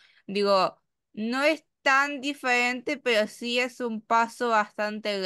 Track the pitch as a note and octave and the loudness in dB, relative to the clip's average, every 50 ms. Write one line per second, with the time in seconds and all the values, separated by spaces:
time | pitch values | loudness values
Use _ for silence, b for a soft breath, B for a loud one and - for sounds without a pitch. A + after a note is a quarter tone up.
0 | b b b b b b G3 G3+ G3+ G3+ G3+ F#3+ F3+ D#3+ - _ _ _ _ _ | b b b b b b -2 0 2 4 4 4 4 2 -2 _ _ _ _ _
1 | _ _ - G#3 G#3+ A3+ A#3+ C4 C#4 D4+ D#4+ D4+ _ _ _ _ - C#4+ C4+ C4+ | _ _ -10 -8 -6 -4 -2 0 2 2 0 0 _ _ _ _ 0 2 2 4
2 | C#4 C#4+ D4 C#4 A#3+ C#4+ C#4+ C#4+ - B3+ B3 B3 B3 B3 B3 B3+ A#3+ - D4+ B3 | 2 0 -2 -6 -6 -6 -6 -4 -2 0 2 2 2 0 -2 -4 -4 -6 -6 -4
3 | - B3+ A#3 G#3 G#3+ G#3 - - A#3+ A#3+ A#3+ B3 B3 B3+ A#3+ - B3+ A#3+ A3+ G#3+ | 0 0 2 2 2 0 -4 -10 -6 -4 -2 -2 -2 -2 -4 -6 -6 -6 -6 -6
4 | - - A#3 A3+ A#3 A3+ - - B3 A#3+ A3+ G#3+ G#3 A3 _ - G#3+ G#3 G#3 G#3+ | -4 0 2 2 2 0 -2 -4 -2 0 2 2 0 0 _ -6 -6 -6 -6 -6
5 | - G#3+ G#3 G3 F#3+ | -6 -4 -4 -2 -2